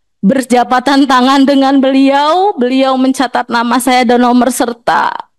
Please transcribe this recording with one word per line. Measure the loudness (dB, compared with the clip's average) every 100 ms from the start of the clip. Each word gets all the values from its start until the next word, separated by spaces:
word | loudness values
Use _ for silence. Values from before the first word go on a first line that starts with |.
| _ _
berjabatan | -2 -2 0 0 0 0 0 0 2
tangan | 2 2 2 2
dengan | 2 2 2
beliau. | 0 2 2 2 0 0 -2 -2
Beliau | -2 0 0 0
mencatat | -2 -2 -4 -4 -4
nama | -4 -2 -2
saya | 0 0
dan | 2 2
nomor | 2 2 0
serta | -2 -6 -4 -2 -2 -2 -6 -16